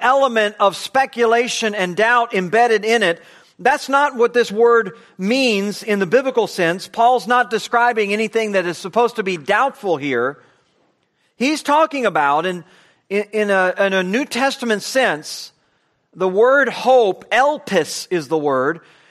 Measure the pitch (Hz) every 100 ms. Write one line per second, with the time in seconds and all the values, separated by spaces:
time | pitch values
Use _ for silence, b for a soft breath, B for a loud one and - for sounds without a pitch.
0 | 240 277 269 226 208 208 196 160 - 262
1 | 269 233 233 233 247 - 226 208 180 175
2 | 220 247 233 196 180 220 240 214 214 233
3 | 185 170 B B B B 226 285 - 277
4 | 294 254 233 240 226 208 233 233 196 -
5 | B B 190 262 254 196 202 - 220 202
6 | 180 247 262 240 202 - 165 185 - -
7 | 233 247 185 247 208 220 - 233 240 226
8 | 202 208 220 226 214 196 175 165 190 220
9 | 240 226 196 175 143 208 269 - 202 147
10 | 143 120 127 143 b b b b b _
11 | _ _ _ - 262 311 - 302 311 277
12 | 214 156 143 147 185 180 - b b b
13 | b 202 202 214 208 190 180 180 196 190
14 | 180 226 294 240 269 - 233 208 - 262
15 | 226 151 - - - _ _ _ _ _
16 | _ 165 185 190 247 277 254 - 240 262
17 | 208 180 - 220 285 302 - 190 147 -
18 | - 180 135 156 147 131 139 165 b b
19 | b